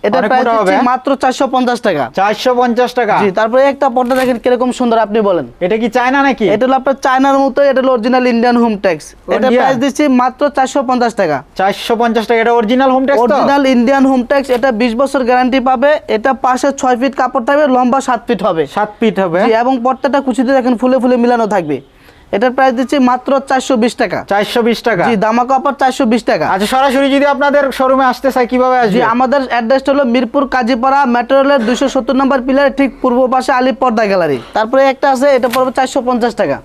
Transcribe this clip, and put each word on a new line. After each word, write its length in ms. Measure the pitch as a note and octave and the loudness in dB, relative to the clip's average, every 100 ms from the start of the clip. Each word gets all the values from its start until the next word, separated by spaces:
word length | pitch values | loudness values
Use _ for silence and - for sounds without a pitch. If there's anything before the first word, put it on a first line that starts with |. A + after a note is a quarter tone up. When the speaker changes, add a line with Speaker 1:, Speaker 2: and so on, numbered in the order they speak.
| G#3 | 0
Speaker 1:
এটা 100 | B3+ | 0
Speaker 2:
অনেক 100 | G#3+ | 0
Speaker 1:
প্রাইস 140 | B3 | 0
Speaker 2:
মোটা 80 | A#3+ | 2
হবে, 120 | A3+ | 0
Speaker 1:
দিচ্ছি 100 | F#3+ | 2
Speaker 2:
হ্যাঁ? 120 | F#3+ B3 | 2 0
Speaker 1:
মাত্র 180 | B3+ C4+ C4+ | 0 -2 0
চারশো 240 | C4+ B3+ C#4 | 0 0 -2
পঞ্চাশ 240 | B3+ B3 A#3+ A3+ | 0 0 0 -2
টাকা। 180 | D3+ C3+ - | -2 -2 0
Speaker 2:
চারশো 320 | G3 G#3 B3+ B3 | -2 0 0 0
পঞ্চাশ 300 | B3 A#3 A#3+ - | 0 0 -2 0
টাকা? 160 | G#3+ F3 | 0 0
Speaker 1:
জি, 60 | G3+ F#3 | 0 0
তারপরে 220 | A3 B3+ C#4 | 0 2 2
একটা 140 | C#4 C#4 B3 | 2 0 0
পর্দা 180 | B3 C4 | 0 0
দেখেন 160 | B3+ A#3 | 0 -2
কিরকম 260 | B3+ B3 B3+ A#3+ | 0 0 -2 -2
সুন্দর, 180 | B3 A3+ G#3+ | 0 0 0
আপনি 120 | A3 G3+ | 0 0
বলেন। 180 | F3 B2 - | -2 -4 -6
Speaker 2:
এটা 120 | F3+ G#3+ | -4 -2
কি 60 | A#3 B3 | 0 0
চায়না 240 | B3 C#4 C#4 | 0 0 0
নাকি? 180 | B3 G#3 | 0 0
Speaker 1:
এটা 100 | G#3 B3+ | 0 0
হলো 100 | C4 | 0
আপনার 160 | C4 C4+ | 0 -2
চায়নার 320 | C4+ C4 C#4 C4+ | 0 2 2 2
মতো, 160 | C#4 C4+ C#4+ | 0 2 2
এটা 100 | C4 | 2
হলো 100 | C4 B3+ | 0 0
অরিজিনাল 280 | A3+ B3+ B3 | 0 0 2
ইন্ডিয়ান 220 | A#3 A#3+ A#3+ | 2 2 2
হোম 120 | A#3 G#3 | 0 0
ট্যাক্স। 200 | G3 D#3+ - | -2 -2 -8
এটা 280 | - - | -20 -6
Speaker 2:
ইন্ডিয়ান? 260 | D#4 C4 B3 | -2 2 2
Speaker 1:
প্রাইস 160 | B3 C4 | 0 0
দিচ্ছি 200 | C#4 - D4+ B3+ | -2 0 0 2
মাত্র 200 | B3+ B3+ D4 C#4+ | 0 -2 -2 0
চারশো 240 | C4 D4 B3+ | -2 -2 -2
পঞ্চাশ 240 | B3+ A#3 G#3+ | 0 -2 -2
টাকা। 160 | F3+ C#3 - - | -2 -2 -6 -4
Speaker 2:
চারশো 360 | F#3+ G3 - A3+ | -2 -2 -4 -2
পঞ্চাশ 220 | A#3 A3+ G#3+ | 0 -2 0
টাকা, 100 | A#3 | 0
এটা 80 | A3+ A#3 | 2 0
অরিজিনাল 300 | G#3+ B3+ C4 | 2 2 2
হোম 80 | C4 C4+ | 2 2
ট্যাক্স 140 | C#4 | 2
তো? 40 | A#3+ | 2
Speaker 1:
অরিজিনাল 360 | C#4+ - C#4 C4+ B3 | 2 2 2 2 2
ইন্ডিয়ান 280 | A#3 C#4 C4+ | 2 2 2
হোম 100 | C4 A#3 | 2 0
ট্যাক্স, 160 | C#4 C4+ B3 | -2 0 0
এটা 120 | C4+ G#3+ | 0 0
বিশ 120 | B3 A3+ | -2 0
বছর 200 | C4+ C#4 A#3+ | -2 0 0
গ্যারান্টি 320 | B3 B3+ C4+ B3+ | 2 2 0 0
পাবে, 220 | B3+ C#4+ D4 - G#3+ | 0 2 0 -2 -2
এটা 140 | C4 C4 | -2 -2
পাশে 240 | B3 B3+ C#4+ C#4 | -2 0 -2 -2
ছয় 160 | C4 B3 | -2 0
ফিট 140 | C4 - | -2 -2
কাপড় 240 | B3+ C4+ A#3 | -2 -2 0
থাকবে, 160 | C#4+ D4 B3+ | 0 2 2
লম্বা 220 | B3+ C4+ B3+ | 2 0 -2
সাত 120 | A#3 - | -4 -2
ফিট 140 | A#3+ G3+ | -2 -2
হবে। 140 | E3 C#3+ - | -2 -2 -2
Speaker 2:
সাত 140 | G#3 - | -4 -2
ফিট 160 | A3+ F#3+ | -2 0
হবে? 160 | F#3+ E3+ A3+ | -2 0 0
Speaker 1:
জি, 60 | A3 | 0
এবং 120 | A#3+ C4 | 0 -2
পর্দাটা 340 | A#3+ B3+ - C#4 C4+ | -2 -2 -2 -2 -2
কুচিতে 260 | A#3+ B3 C4+ | -2 0 0
দেখেন 160 | A#3+ A#3+ | 0 0
ফুলে 160 | B3+ C4 | 0 0
ফুলে 140 | B3 B3 | 2 2
মিলানো 220 | A#3+ A#3+ A3 | 2 0 0
থাকবে। 220 | G3+ D#3 C3 - _ - - - G3+ | -2 -2 -6 -8 _ -20 -20 -6 -2
এটার 160 | B3 B3+ | -2 2
প্রাইস 160 | C4+ A#3+ | 0 0
দিচ্ছি 180 | B3 C#4+ B3+ | -2 0 2
মাত্র 200 | B3 B3+ C#4 C4+ | 0 -2 -4 -2
চারশো 240 | C4 - B3+ | -4 0 0
বিশ 120 | A#3 - | 0 -2
টাকা। 160 | G#3+ D#3+ - | -4 -4 -2
Speaker 2:
চারশো 280 | G3+ G#3 A#3+ A#3 | -2 -2 -2 0
বিশ 100 | A3+ A#3+ | -2 -2
টাকা? 160 | F#3+ F3 | 0 0
Speaker 1:
জি, 60 | A3 | 0
ধামাকা 300 | G#3+ A#3 B3 C4+ | 0 0 0 0
অফার 160 | C#4 C4 | -2 0
চারশো 240 | C4 B3+ B3+ | -2 0 0
বিশ 100 | A#3 - | 0 0
টাকা। 160 | G3 D3+ | -2 0
Speaker 2:
আচ্ছা, 140 | F#3+ G#3 | -2 0
সরাসরি 320 | C4 C#4 C4+ C#4 | 0 0 2 2
যদি 120 | C#4 C#4+ | 2 2
আপনাদের 280 | C#4+ C#4+ C#4+ C4+ - | 0 0 2 0 -2
শোরুমে 280 | C4 C4 C4 | 0 2 0
আসতে 160 | B3 C4+ | 0 -2
চায়, 120 | B3+ A#3+ | -2 -2
কিভাবে 240 | B3 B3+ B3+ | 0 2 2
Speaker 1:
জি, 60 | |
Speaker 2:
আসবে? 180 | A#3 G#3+ A3+ | 2 2 0
Speaker 1:
আমাদের 260 | A#3 B3+ C#4 C4 | 0 0 0 0
অ্যাড্রেসটা 380 | A#3+ A3+ C4+ C4+ | -4 0 0 2
হলো 120 | C#4 C4 | 0 2
মিরপুর 280 | A#3+ A#3+ C#4 C4+ | 0 0 -2 -2
কাজীপাড়া 460 | B3+ A#3 B3+ C4 C#4 C#4 | -2 0 0 0 2 2
মেট্রো 220 | A#3+ A#3+ C4+ | 0 2 2
রেলের 200 | C4+ C#4+ A3 | 4 2 2
দুইশো 180 | A#3+ C4+ | 0 0
সত্তর 220 | C4+ A#3+ C4 | -2 0 0
নম্বর 180 | C#4 C#4 B3 | 2 0 0
পিলারের 280 | C4+ C#4 C#4 | 0 0 0
ঠিক 120 | C4+ - | -2 0
পূর্ব 160 | B3+ B3 B3+ | -2 0 2
পাশে 180 | B3+ B3 B3+ | 0 0 0
আলিফ 180 | B3+ - | 0 0
পর্দা 220 | B3+ A3+ G#3+ | -2 0 0
গ্যালারি। 280 | F#3+ D#3+ C3 A2 G#3 | 0 0 -4 -4 -6
তারপরে 240 | A3 C4+ C4+ | 0 2 2
একটা 140 | C4 C#4 | 2 0
আছে, 120 | C4 C#4+ C4 | 2 2 2
এটা 120 | A#3+ | 0
পড়বে 180 | B3 C4 B3+ | 0 -2 -2
চারশো 220 | C4 C#4+ A#3+ | -2 -2 -2
পঞ্চাশ 240 | B3 A#3 - | -2 -2 -2
টাকা। 160 | F3 A#2+ | -4 -4